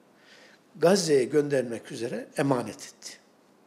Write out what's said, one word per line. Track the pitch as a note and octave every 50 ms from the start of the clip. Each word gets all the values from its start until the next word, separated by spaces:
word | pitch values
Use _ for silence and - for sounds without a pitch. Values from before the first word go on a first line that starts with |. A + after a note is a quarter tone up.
| _ _ _ _ _ _ - - - - _ _ _ _ -
Gazze'ye | - D3 E3+ G3 G3 F3 D#3+ D3 C3+ B2
göndermek | A2+ C#3 D3+ D3 D3 C#3+ C3+ A#2+ A#2+ C3+ - - -
üzere | - A2+ A2+ B2 - - - - - -
emanet | D3 C#3 C3+ B2 A2+ G#2 F#2
etti. | - - - - _ - - - - _ _ _ _ _ _ _ _ _